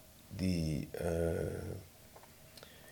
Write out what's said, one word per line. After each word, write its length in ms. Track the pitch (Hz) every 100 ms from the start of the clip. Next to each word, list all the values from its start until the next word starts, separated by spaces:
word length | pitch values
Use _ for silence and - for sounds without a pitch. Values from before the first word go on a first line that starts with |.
| - - - 92
die, 520 | 92 87 80 73 -
eh, 160 | - 87 82 85 87 87 90 - 98 - - - - - - - - - - -